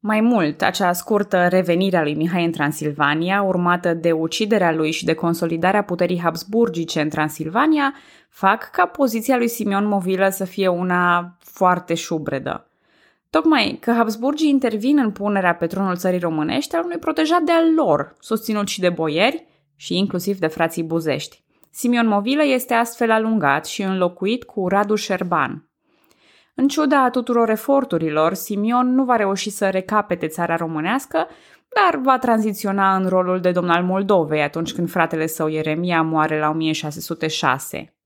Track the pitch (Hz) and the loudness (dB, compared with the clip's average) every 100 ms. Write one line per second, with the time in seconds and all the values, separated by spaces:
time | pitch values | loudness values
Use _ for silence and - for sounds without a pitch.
0 | 208 214 226 240 156 151 - 180 185 175 | 0 2 4 4 2 0 -2 0 0 -2
1 | - 208 202 185 175 180 175 170 190 180 | 0 -2 0 2 4 2 2 2 2 0
2 | 151 151 160 175 170 165 147 147 151 147 | 0 0 0 0 -2 0 -2 0 -6 0
3 | 143 151 170 196 196 180 175 175 175 165 | 0 0 0 0 0 0 2 0 0 0
4 | 170 160 160 - 214 214 175 160 156 160 | 0 0 -2 -2 0 2 2 2 0 -2
5 | - 160 170 170 170 165 175 208 202 175 | -2 0 0 0 -2 0 0 0 0 -2
6 | 175 180 170 165 - 220 226 175 165 - | 0 0 -2 -4 -4 0 0 0 -4 -2
7 | 151 151 151 - 156 196 302 311 277 277 | -2 -2 -4 -4 -4 0 2 2 0 -4
8 | - - _ - 196 220 - - 359 - | -20 -20 _ -2 0 0 -2 0 0 2
9 | 269 226 220 254 240 226 208 196 208 202 | 0 0 0 2 2 -2 -2 0 0 0
10 | 180 185 196 190 190 190 190 175 180 175 | 0 2 0 0 -6 -2 0 0 0 2
11 | 180 175 175 - - - 185 180 175 170 | 2 2 -2 -14 -20 0 2 2 -2 -6
12 | - 165 143 135 - - _ _ _ _ | -2 -4 -4 -6 -6 -10 _ _ _ _
13 | _ _ _ 311 320 302 208 - - 233 | _ _ _ 0 2 2 2 -2 -2 0
14 | 226 220 247 302 311 277 254 214 233 294 | 0 0 -2 0 2 2 2 0 0 2
15 | 233 - 202 202 185 170 170 185 196 180 | 0 -2 -2 0 0 0 -2 -2 -2 -2
16 | 185 180 175 160 156 214 294 330 349 349 | 0 0 -2 -2 -2 -2 -2 -4 -4 -4
17 | 339 311 311 349 311 330 330 320 254 147 | -4 -2 2 2 2 2 4 4 4 2
18 | - _ - 220 220 214 196 - 180 175 | 0 _ -6 -6 -2 -4 -2 0 0 0
19 | 160 151 220 320 - _ _ _ - 175 | -2 2 0 0 -12 _ _ _ -6 -2
20 | 196 180 175 196 156 156 - 165 165 165 | -2 -2 -4 -2 -2 0 -2 0 -2 -2
21 | 160 143 - - _ _ _ - 240 240 | -2 -4 -6 -16 _ _ _ -4 0 2
22 | 226 202 202 277 294 254 - 233 233 - | 2 2 0 0 2 0 0 0 -2 0
23 | 233 220 220 220 147 139 156 - 196 190 | 2 2 2 0 2 0 -4 -6 -4 0
24 | 180 180 190 247 - - 185 196 208 214 | -2 -2 -2 -2 -4 -6 0 0 0 -2
25 | - 185 180 170 135 156 _ _ _ _ | -2 -4 -2 0 -2 -4 _ _ _ _
26 | _ _ _ _ _ - 269 285 302 285 | _ _ _ _ _ 0 0 2 2 4
27 | 262 247 240 233 226 220 - 277 262 165 | 2 0 0 2 2 0 2 2 2 -2
28 | 165 151 160 185 - 202 214 247 254 254 | 0 2 0 0 -6 -4 0 2 2 2
29 | 262 240 202 196 - 202 196 190 185 214 | 2 2 2 -2 -4 -2 0 0 0 -2
30 | 208 175 160 156 170 165 165 160 160 254 | 0 -4 -4 -4 -2 -2 -2 -4 -2 -4
31 | - 320 - - - _ _ 466 381 311 | -2 -4 -4 -8 -20 _ _ 0 2 2
32 | 262 254 247 220 214 196 202 196 190 190 | 2 2 2 2 0 -2 -2 2 2 2
33 | 185 185 180 185 180 180 175 170 180 190 | 2 0 0 0 2 0 2 2 2 0
34 | 196 202 151 156 147 160 160 - 175 - | 2 2 2 0 0 -2 -6 -4 -4 0
35 | 165 160 156 160 156 156 156 156 180 170 | 0 0 -4 -2 -4 -2 -2 -2 0 0
36 | 160 160 156 151 151 156 160 156 151 151 | 0 0 0 0 -2 0 -2 -2 -6 -10
37 | - 165 160 156 147 131 - - - _ | -10 -6 -4 -2 -2 -2 -4 -12 -14 _